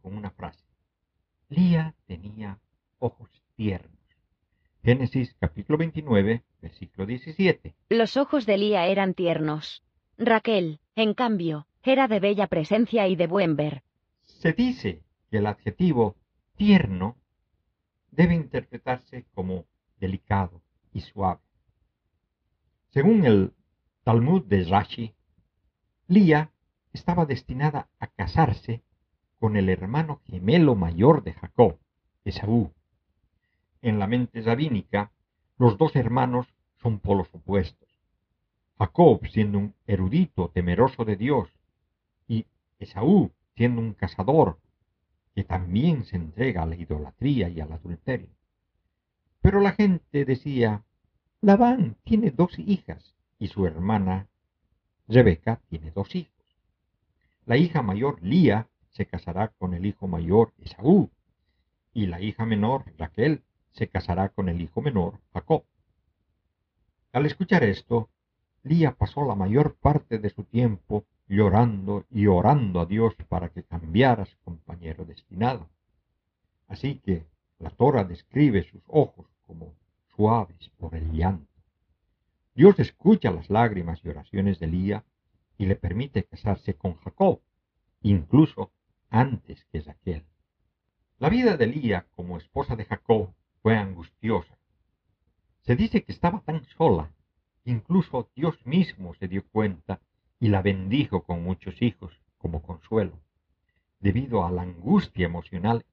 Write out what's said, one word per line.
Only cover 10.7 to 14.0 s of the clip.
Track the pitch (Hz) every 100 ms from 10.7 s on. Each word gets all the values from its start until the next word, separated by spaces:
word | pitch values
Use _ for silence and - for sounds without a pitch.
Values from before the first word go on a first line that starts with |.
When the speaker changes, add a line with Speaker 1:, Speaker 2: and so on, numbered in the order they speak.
| 151 _
Speaker 2:
en | - 220
cambio, | 208 247 202 165 151 - _
era | 254 269 262
de | 208
bella | 202 202 196
presencia | 165 151 214 233 226 196
y | 175
de | 170
buen | 196 170 147
ver. | 151 139 - _